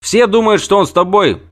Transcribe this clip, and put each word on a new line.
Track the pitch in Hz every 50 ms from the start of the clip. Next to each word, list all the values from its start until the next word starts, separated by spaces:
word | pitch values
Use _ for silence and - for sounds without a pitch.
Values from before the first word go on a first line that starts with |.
Все | - - - 220 240
думают, | 226 196 226 226 214 214 185
что | - - 196
он | 202 190
с | -
тобой | - 180 180 180 190 208 196 143 98 - - -